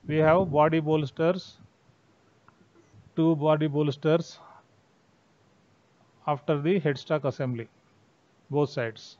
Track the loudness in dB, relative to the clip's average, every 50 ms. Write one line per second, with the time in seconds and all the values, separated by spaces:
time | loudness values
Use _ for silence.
0 | -6 -2 0 2 4 4 4 4 2 2 2 2 4 4 4 0 0 0 0 0
1 | -2 -4 -4 -2 0 0 0 -2 -6 -16 -20 _ -20 -20 _ _ _ _ _ _
2 | _ _ _ _ _ _ _ _ _ -20 _ _ _ _ _ _ _ _ _ -20
3 | -20 -12 _ 0 2 2 2 2 2 2 2 2 0 -2 0 0 -2 -2 -2 -2
4 | 0 2 2 2 0 -4 -14 -20 -20 -20 -20 -20 _ _ _ _ _ _ _ _
5 | _ _ _ _ _ _ _ _ _ _ _ _ _ _ _ _ _ _ _ _
6 | _ _ _ _ _ -6 -6 -6 -2 -2 -2 -2 0 0 0 0 0 -2 -2 -2
7 | -4 -4 -4 -2 -2 -4 -4 -4 -6 -6 -6 -6 -10 -14 _ _ _ _ _ _
8 | _ _ _ _ _ _ _ _ _ _ -2 -2 -2 -2 -2 -6 -6 -6 -8 -12
9 | -20 -20 -20 _